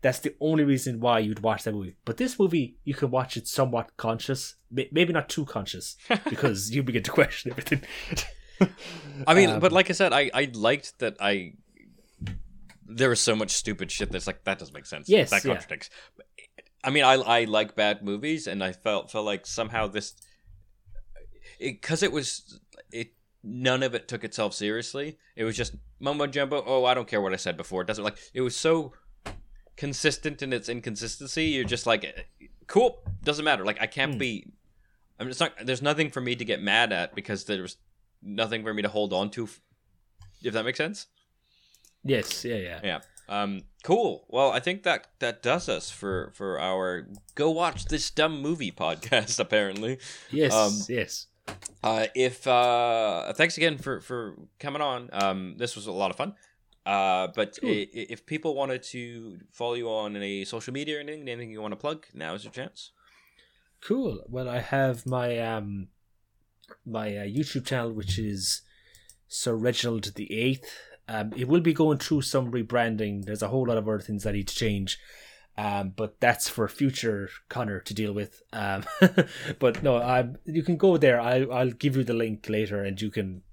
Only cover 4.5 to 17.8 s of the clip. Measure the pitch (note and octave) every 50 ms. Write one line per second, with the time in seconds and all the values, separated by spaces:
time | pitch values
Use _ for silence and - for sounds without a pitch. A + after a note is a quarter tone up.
4.5 | - _ _ _ A#2 B2+ C3 - - D#3 F3+ E3+ E3+ D#3+ C#3 - - - D3 -
5.5 | - A2 G2 - - F2+ - - - - - - A#3+ G3+ - D4+ B3+ - - C3
6.5 | G#2+ F#2+ G2 G#2+ A2+ C3+ C#3 B2+ A#2 A#2 G2 - - - C#3+ - - - - B2
7.5 | B2 - - - - C3+ - - - - - - - - - - - - - -
8.5 | - - G3 - - - - - - - - D3 C#3+ C#3+ C3 D3+ E3 F#3+ G3 -
9.5 | - - - F#3 D#3+ F#3 F#3+ - F3+ - G3 E3+ B2 C#3 C#3+ C3+ - B2+ C#3+ C3+
10.5 | A#2+ A2 G#2 A#2 C3+ C#3+ - - - _ B2+ A2 G2+ - G2+ G2+ G2+ G2 F2+ E2
11.5 | C#2 - _ _ _ _ - - - _ _ _ _ _ - - - - - -
12.5 | - - - - - - - - A2 A#2 C3 C3 A#2+ A2+ - - A2 G#2+ A2 G2
13.5 | - - - - G#2+ E2+ F#2+ F2 - - G#2 F#2+ - F#2 - G2 F2+ - _ G2
14.5 | F#2+ - F2 - - D2 - - - D2+ C#2+ - F#3+ A3 D3 - - - - C3+
15.5 | A#2+ F2 - - D#2 D2 - - - - - - _ - - _ _ - - -
16.5 | _ - - _ _ _ - C3 C3+ D3+ C#3 B2+ C3+ C3 A#2+ A2 A#2 A#2+ A#2 G#2+
17.5 | G#2+ G#2+ A2 G#2+ - -